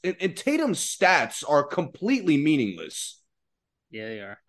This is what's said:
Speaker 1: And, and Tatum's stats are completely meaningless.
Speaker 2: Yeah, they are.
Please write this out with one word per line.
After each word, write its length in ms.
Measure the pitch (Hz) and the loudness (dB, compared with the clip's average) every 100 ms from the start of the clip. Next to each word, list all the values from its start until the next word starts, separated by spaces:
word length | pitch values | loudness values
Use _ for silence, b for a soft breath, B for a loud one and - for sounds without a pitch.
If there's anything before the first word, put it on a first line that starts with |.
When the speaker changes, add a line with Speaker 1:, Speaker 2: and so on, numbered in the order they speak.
Speaker 1:
And, 100 | 185 185 | -6 -2
and 160 | 190 - | -4 -2
Tatum's 420 | 269 320 285 170 | 0 0 0 -2
stats 640 | - - 185 165 110 - - | -4 2 4 6 2 -4 2
are 160 | 147 | 2
completely 720 | 143 180 139 - 202 269 180 143 | 2 -4 -6 -6 -2 0 2 2
meaningless. 840 | 151 147 104 85 80 - - - _ _ _ _ _ _ _ | 4 2 0 -4 -12 -12 -12 -16 _ _ _ _ _ _ _
Speaker 2:
Yeah, 160 | - 110 | -12 -10
they 120 | 110 | -10
are. 180 | 98 104 | -12 -16